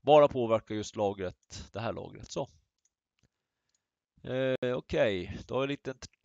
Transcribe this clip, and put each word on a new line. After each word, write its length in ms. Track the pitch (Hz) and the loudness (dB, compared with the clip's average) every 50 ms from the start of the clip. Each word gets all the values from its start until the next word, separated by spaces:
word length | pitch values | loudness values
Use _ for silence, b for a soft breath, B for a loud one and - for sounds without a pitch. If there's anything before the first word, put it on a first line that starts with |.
Bara 260 | - 131 147 151 147 139 | 4 6 8 8 8 8
påverkar 480 | - 131 120 113 113 107 - - 113 | 6 2 0 2 2 2 0 -2 -6
just 200 | 107 104 - - | -6 -6 -6 -4
lagret, 760 | 110 104 98 101 95 92 90 - _ _ - - - 85 - - | -2 0 0 0 -2 -6 -8 -8 _ _ -18 -16 -16 -16 -12 -10
det 60 | 98 | -8
här 140 | 117 110 - | -6 -6 -6
lagret, 380 | - - - - - - - | -8 -10 -14 -16 -18 -16 -12
så. 160 | - 175 143 - _ _ _ _ _ _ _ _ _ _ _ _ _ _ _ _ _ _ _ _ _ _ _ _ _ _ _ _ _ _ _ _ _ _ - | -8 -8 -8 -8 _ _ _ _ _ _ _ _ _ _ _ _ _ _ _ _ _ _ _ _ _ _ _ _ _ _ _ _ _ _ _ _ _ _ -10
Eh, 500 | 131 127 131 131 131 131 - - 123 123 | -8 -4 -2 -2 -2 -2 -2 -2 -2 -2
okej, 680 | 135 - - - 151 143 113 98 90 87 98 95 90 - - | -2 -4 -2 0 2 2 2 2 -2 -4 -6 -10 -12 -8 -6
då 80 | 123 | -4
har 60 | 127 | -2
jag 20 | 135 | -2
en 60 | 139 | -2
liten 280 | 143 - - 139 131 - | -4 -6 -8 -12 -12 -12
t-, 100 | - - _ _ - | -14 -20 _ _ -14